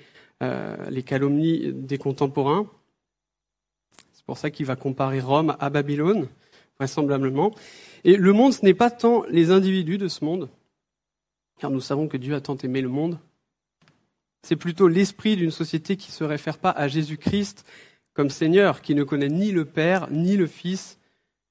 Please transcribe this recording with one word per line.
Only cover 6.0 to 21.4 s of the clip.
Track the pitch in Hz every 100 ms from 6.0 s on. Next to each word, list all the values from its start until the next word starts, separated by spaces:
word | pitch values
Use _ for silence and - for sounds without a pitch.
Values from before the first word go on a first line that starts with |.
| 160 214 127 - _ _ _ -
vraisemblablement. | 135 - 143 139 135 135 202 - - - - -
Et | - 196
le | 185
monde, | 208 269
ce | -
n'est | 196
pas | 180 233
tant | 233 233 233 -
les | 165 165
individus | 190 190 190 160 196
de | 190
ce | -
monde, | 151 180 135 _ _ _ _ _ _ _ _ _ _ -
car | 143
nous | 135
savons | - 143 156
que | 135
Dieu | 127
a | 147
tant | 143 131
aimé | 131 131
le | 127
monde. | 139 165 165 _ _ _ _ _ _ _ _ _ _ _ _
C'est | - -
plutôt | 175 165 185
l'esprit | 170 196 - 214 202
d'une | 165
société | - 160 160 - 196
qui | -
se | -
réfère | 156 147 156 151
pas | 185
à | 160 143
Jésus-Christ | 156 151 156 - 202 202 - - - - _ _
comme | - 143
Seigneur, | - 160 185 196 135
qui | -
ne | 147
connaît | 139 147 143
ni | 165 208
le | 180
Père, | 147 - 165 185 160
ni | 147 175 202
le | 156
Fils, | - - 190 - - _ _ _ _